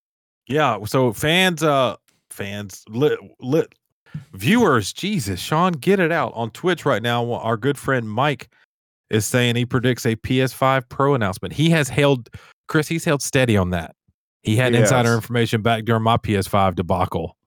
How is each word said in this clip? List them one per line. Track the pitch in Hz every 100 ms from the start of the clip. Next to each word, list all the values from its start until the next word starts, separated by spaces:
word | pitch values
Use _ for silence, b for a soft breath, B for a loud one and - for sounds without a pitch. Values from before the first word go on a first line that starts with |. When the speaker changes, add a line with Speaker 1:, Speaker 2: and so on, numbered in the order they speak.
| _ _ _ _ -
Speaker 1:
Yeah, | 147 139 104 104
so | 131 127
fans, | 104 151 175 185 160
uh, | 156 139 123 80 _ _ _
fans, | - 101 101 104 - -
lit, | 113 143 113 101 -
lit, | 127 156 - _ _ _ _ 156 B
viewers, | 98 110 233 202 123 95
Jesus, | - 190 208 101 90
Sean, | - 156 185
get | 127 175 196
it | 160
out. | 165 123 110
On | 117
Twitch | - 175 180 147
right | 107
now, | 120 120 120
our | 104 113 113
good | 143 139
friend | - 131 110
Mike | 107 147 131 - b b _ _ _ -
is | 110 -
saying | 127 123 120
he | 120
predicts | 127 127 120 120
a | 113
P | - 131
S | 131
five | - 135 135 -
Pro | - 139
announcement. | 139 98 92 90
He | - 165
has | 165 135
held, | - 143 135 - B B _ -
Chris, | 160 151
he's | 165 170
held | 143
steady | - 139 123 104
on | 90
that. | 90 78 _ _ _ _ _
He | - 110
had | 127
Speaker 2:
He | 117
Speaker 1:
insider | 104 127 117
Speaker 2:
has. | 113
Speaker 1:
information | - 120 117 113
back | 113 113 110
during | 113
my | 110 117
P | - 98
S | 92
five | 101 95 90
debacle. | 87 90 92 87 82 _